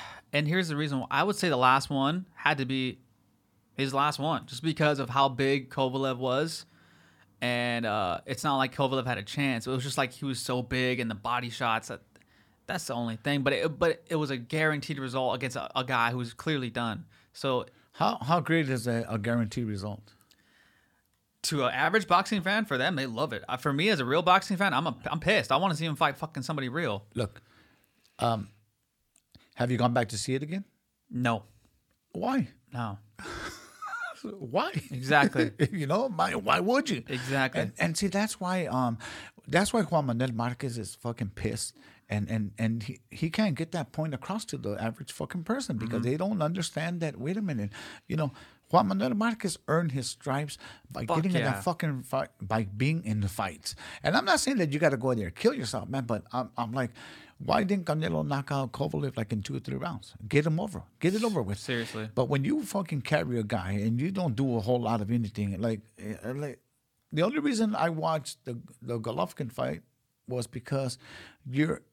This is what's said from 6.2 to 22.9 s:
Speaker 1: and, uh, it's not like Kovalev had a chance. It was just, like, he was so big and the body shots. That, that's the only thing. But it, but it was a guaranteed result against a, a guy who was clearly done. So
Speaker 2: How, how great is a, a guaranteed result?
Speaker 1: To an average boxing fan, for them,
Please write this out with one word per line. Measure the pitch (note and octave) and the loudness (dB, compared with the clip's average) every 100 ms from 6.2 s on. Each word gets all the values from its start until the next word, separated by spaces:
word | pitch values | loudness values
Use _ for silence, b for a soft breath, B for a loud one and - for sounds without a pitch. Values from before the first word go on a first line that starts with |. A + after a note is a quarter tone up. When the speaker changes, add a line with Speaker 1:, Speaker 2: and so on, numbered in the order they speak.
| B2+ B2+ D#3+ D#3 - b b b b b b - | 0 0 0 -4 -12 b b b b b b -6
Speaker 1:
and, | B2 A#2+ A#2+ A#2+ A#2 | -2 0 0 0 0
uh, | G#2 F#2 E2+ - | 0 0 -2 -4
it's | B2+ | -4
not | D#3 C#3 | 0 2
like | C3 | 0
Kovalev | - C3+ C3+ B2 | 2 2 2 0
had | A2 | -2
a | |
chance. | G#2 - C#3 A#2+ B2 | -4 -2 0 0 -2
It | |
was | B2+ | -2
just, | C3+ B2+ | -2 0
like, | C3+ | -2
he | - | -2
was | C#3 B2+ | -4 -4
so | - B2+ | -2 -2
big | A#2+ B2+ B2+ B2 | 0 0 2 2
and | A#2 | -2
the | |
body | G#2 A#2 B2 B2 | -4 -2 -2 -4
shots. | A2+ B2 A2+ - | -2 0 0 -2
That, | A2 _ _ _ b b b - | -12 _ _ _ b b b -8
that's | F3+ - | -6 -4
the | |
only | A#2+ A#2 A2+ | -4 -4 -4
thing. | C#3+ C#3+ | -2 0
But | C3+ | 2
it, | C3 D#3+ C#3 | 2 0 2
but | E3+ - - | 2 2 -2
it | D#3+ | -2
was | D3 | -2
a | C3+ | -4
guaranteed | A#2 D#3 D#3 D3 - C#3+ | -2 0 2 0 -4 -6
result | C3 C3 B2+ B2+ | -4 -2 0 0
against | C3 C3 | -4 -6
a, | - C3+ | -4 -4
a | |
guy | B2+ B2 A#2 | 0 2 2
who | B2 | 0
was | A#2 | -6
clearly | - - D3+ B2 | -6 -2 -2 -2
done. | A#2+ A#2 G#2 - b b | -2 -4 -4 -10 b b
So | - C#3 B2+ - b b | -6 -2 0 -2 b b
Speaker 2:
How, | - G2+ - | 0 0 2
how | A#2+ E3+ | 2 2
great | D3 E3 C#3+ | 4 2 2
is | C3 A#2+ | 0 0
a, | A#2 A2+ | -2 -2
a | A2 | -2
guaranteed | G#2+ A#2+ G#2+ B2+ A2+ | 0 2 0 -2 -4
result? | G#2 G#2 G2+ - _ _ b b b b b b b b _ _ _ | -4 -6 -10 -14 _ _ b b b b b b b b _ _ _
Speaker 1:
To | - D3+ | -4 0
an | B2 | 0
average | B2 D#3 G#3 F3+ | 2 4 4 4
boxing | F3 F#3+ G#3 | 4 4 0
fan, | F3+ G#3 | 2 0
for | G#3+ C3 | 2 0
them, | C#3+ | 2